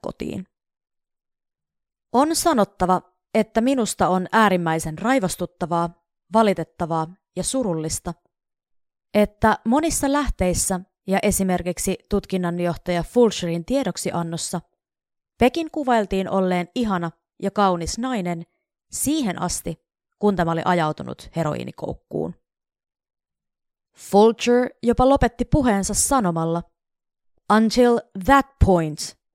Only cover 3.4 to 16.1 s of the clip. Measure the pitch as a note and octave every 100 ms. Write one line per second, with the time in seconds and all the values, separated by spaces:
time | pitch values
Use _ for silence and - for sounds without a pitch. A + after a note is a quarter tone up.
3.4 | G#3+ A3+ A#3+ C4+ G#3+ - F3 F#3 F#3 -
4.4 | G#3+ F3+ E3 D#3+ D#3+ D#3 G#3+ C4+ F#3+ -
5.4 | F3+ _ D#3+ E3+ E3+ - _ _ _ G#3
6.4 | A3 F3 D#3+ - E3 D#3+ D#3+ F#3 _ F3+
7.4 | F3 C4+ A3 D#3+ D#3 - - E3 _ _
8.4 | _ _ _ _ _ _ _ G#3 G3+ _
9.4 | A3 G3+ A3+ C4+ D#4+ - C#4 C#4+ C4+ -
10.4 | F3+ E3 - F#3 F#3 _ - F#3+ G#3 F#3
11.4 | F#3+ F3+ F3 E3+ - F#3 _ G3+ - F#3
12.4 | F3 F3 F3 D#3+ - F3 E3 A#3+ A#3 -
13.4 | E3+ E3+ E3 C4 B3+ - - E3+ E3+ E3
14.4 | - F3 - _ _ _ _ _ _ _
15.4 | B3 E4 D#4+ D#4 C4+ A#3 G3